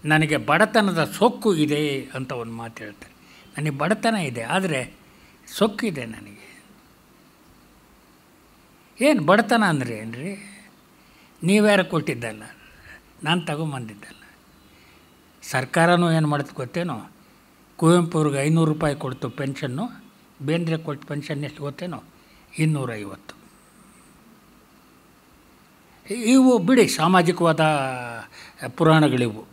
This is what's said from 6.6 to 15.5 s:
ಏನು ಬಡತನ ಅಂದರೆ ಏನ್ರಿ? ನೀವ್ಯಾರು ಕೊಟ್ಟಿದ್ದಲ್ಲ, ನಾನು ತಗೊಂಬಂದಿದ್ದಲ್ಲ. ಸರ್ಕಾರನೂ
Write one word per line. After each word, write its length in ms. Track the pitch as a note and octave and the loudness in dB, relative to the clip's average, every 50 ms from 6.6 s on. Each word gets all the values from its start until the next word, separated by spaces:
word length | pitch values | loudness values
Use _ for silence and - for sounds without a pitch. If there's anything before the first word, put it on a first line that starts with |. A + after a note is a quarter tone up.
| - _ - _ _ _ _ _ _ _ _ _ _ _ _ _ _ _ _ _ _ _ _ _ _ _ _ _ _ _ _ _ _ _ _ _ _ _ _ _ _ _ _ _ _ _ _ - | -20 _ -20 _ _ _ _ _ _ _ _ _ _ _ _ _ _ _ _ _ _ _ _ _ _ _ _ _ _ _ _ _ _ _ _ _ _ _ _ _ _ _ _ _ _ _ _ 0
ಏನು 220 | A#3 C#4+ D4+ A3+ D3+ | 2 2 4 4 4
ಬಡತನ 420 | C#3+ F#3 G#3+ A3+ G#3 B3 A#3 G#3+ | 4 4 4 4 2 2 2 2
ಅಂದರೆ 300 | F#3+ D#3+ C#3 C3 A#2 A#2 | 2 0 0 -2 -4 -8
ಏನ್ರಿ? 680 | G#2+ A2 A2 A#2 A#2+ C#3 F#3 G3+ F#3+ E3 F#3+ G3+ - - - _ _ _ _ _ _ _ _ _ _ - _ _ _ - | -10 -10 -12 -12 -10 -10 -10 -12 -12 -16 -20 -20 -20 -20 -20 _ _ _ _ _ _ _ _ _ _ -20 _ _ _ 0
ನೀವ್ಯಾರು 420 | E3+ G3 G#3+ G#3 G#3+ G3+ G3 F#3 | 2 4 4 6 6 4 4 2
ಕೊಟ್ಟಿದ್ದಲ್ಲ, 580 | - - D#3+ C#3 - C#3+ A#2 A#2 A2+ G#2+ G#2+ G#2+ - - - - - - - - - - - _ _ _ _ - | 2 -2 -4 -2 -2 -6 -6 -6 -10 -10 -12 -16 -20 -20 -20 -20 -20 -20 -20 -20 -20 -20 -20 _ _ _ _ -4
ನಾನು 160 | D3+ E3 F3+ | -2 -2 -2
ತಗೊಂಬಂದಿದ್ದಲ್ಲ. 840 | D#3+ E3 D3+ D3 E3 D#3 C#3 C3 A#2+ G#2+ G#2 G2+ - - - - - - - _ _ _ _ _ _ _ _ - - - _ - _ _ _ _ _ _ _ _ - | -2 -4 -6 -6 -6 -6 -6 -8 -10 -12 -14 -18 -20 -20 -20 -20 -20 -20 -20 _ _ _ _ _ _ _ _ -20 -20 -20 _ -20 _ _ _ _ _ _ _ _ -16
ಸರ್ಕಾರನೂ 680 | - | -4